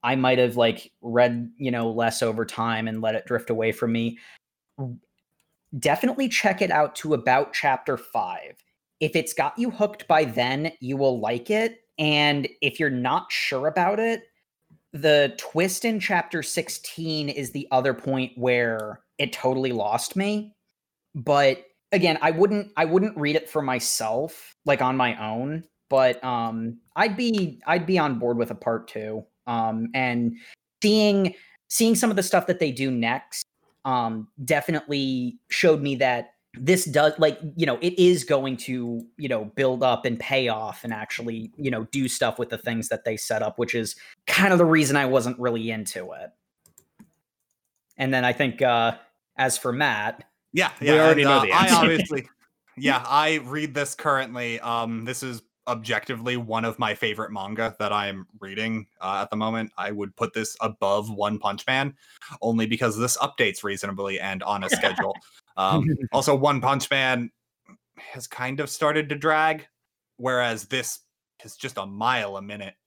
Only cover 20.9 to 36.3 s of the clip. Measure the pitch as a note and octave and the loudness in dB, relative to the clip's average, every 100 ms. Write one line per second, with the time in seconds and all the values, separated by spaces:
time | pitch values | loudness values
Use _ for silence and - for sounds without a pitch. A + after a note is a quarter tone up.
20.9 | _ _ - A#2 C#3+ C#3 C3 - _ _ | _ _ -10 2 4 6 4 -6 _ _
21.9 | G3+ F3+ D#3 D#3 D#3+ G3+ G#3 G3+ - D#3+ | 2 4 2 2 4 4 2 -4 -2 2
22.9 | F3+ G#3 G3 D3 D#3 - D#3 C#3 B2+ - | 4 2 -2 0 0 0 -4 -2 -2 -2
23.9 | - A2 A2+ D#3 - - _ - C#3 B2+ | -2 -2 -2 -4 -8 -20 _ 0 2 2
24.9 | C3 B2 A2 G#2+ A2+ C3 D#3 E3 _ _ | 2 0 0 -6 -4 -4 -6 -10 _ _
25.9 | C3+ C3 A#2+ B2+ A#2+ A#2 A2+ A2+ A#2 _ | 4 4 2 -2 -2 -2 -4 -6 -8 _
26.9 | D#3 A3 F#3+ A#3+ G#3+ F3 C3 - F3 D#3+ | 0 0 0 0 0 -2 -6 -2 -2 2
27.9 | F#3 D3+ A#2+ A#2+ A#2+ A2+ A2+ - A2+ A2+ | 2 2 0 -2 0 -2 -4 -4 -4 -6
28.9 | A2 G#2+ A2 G#2+ _ - A#2 A2+ A2+ A#2 | -10 -8 -10 -12 _ -6 -2 0 -2 -4
29.9 | C3 B2+ A#2+ A#2 A#2 - - _ _ G#3 | -2 0 0 0 -2 -18 -20 _ _ 2
30.9 | G#3+ G#3 G3+ F#3+ F#3 - _ _ - A3+ | 4 4 4 0 -4 -20 _ _ 2 4
31.9 | A3+ A#3 G3+ F#3 F#3 - F3+ D#3 B2 C3+ | 4 2 0 2 2 2 0 0 0 -2
32.9 | B2+ A#2 C3 - - - _ _ _ C3+ | 0 0 -2 -6 -12 -12 _ _ _ -2
33.9 | B2+ A2+ A2 G#2+ - B2+ D3+ D3 D#3 - | 0 0 -4 -10 -12 0 0 0 -4 -2
34.9 | C#3+ C3+ C3 B2 A#2+ _ - F3 D3+ C#3+ | -2 -2 -2 -4 -8 _ 2 4 4 2
35.9 | C3 C3 B2 A#2 | 0 2 0 -4